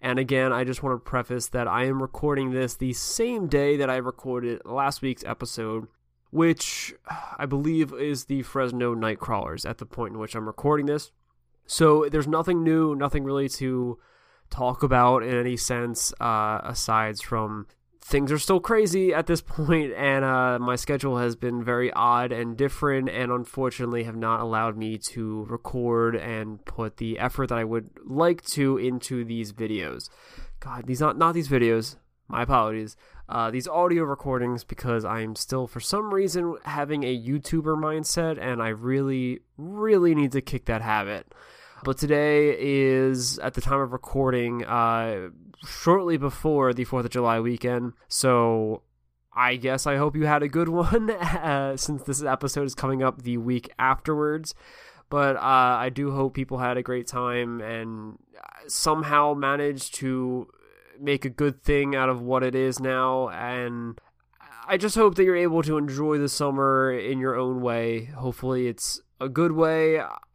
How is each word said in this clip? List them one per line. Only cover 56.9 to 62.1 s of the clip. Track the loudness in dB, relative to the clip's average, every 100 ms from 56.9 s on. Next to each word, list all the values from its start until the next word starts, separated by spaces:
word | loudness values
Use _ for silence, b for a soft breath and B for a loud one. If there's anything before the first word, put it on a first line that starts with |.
| -4 -4
time | -4 -2 -2 -2 -4
and | -6 -8 -8 -10 -12 -16 _ -20 -20 -18 -8
somehow | -2 2 2 2 4 4
managed | 2 0 0 0 -4 -8 -6
to | -4 -2 -2 -4 -8 _ _ _ -20 -8
make | -2 -2 -2
a |
good | 0 0 0
thing | 2 2 2 2
out |
of | 2